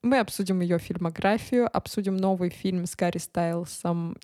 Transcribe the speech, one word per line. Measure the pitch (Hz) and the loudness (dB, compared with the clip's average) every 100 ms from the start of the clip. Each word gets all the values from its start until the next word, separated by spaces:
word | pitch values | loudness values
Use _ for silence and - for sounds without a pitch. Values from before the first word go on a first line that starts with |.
Мы | 240 262 | 4 4
обсудим | 208 - 185 185 | 2 -2 0 2
ее | 175 170 | 2 0
фильмографию, | - 175 170 160 196 220 - 247 240 - | 0 -4 -4 2 2 2 2 2 2 0
обсудим | - - 196 190 | -2 -4 -2 2
новый | 190 190 180 | 2 2 0
фильм | - 190 180 175 | -2 -2 -2 -4
с | - | -2
Гарри | 175 165 | -2 -2
Стайлсом | - - 170 170 170 - 175 170 170 - | -4 -2 0 -2 -6 -6 -2 -2 -2 -8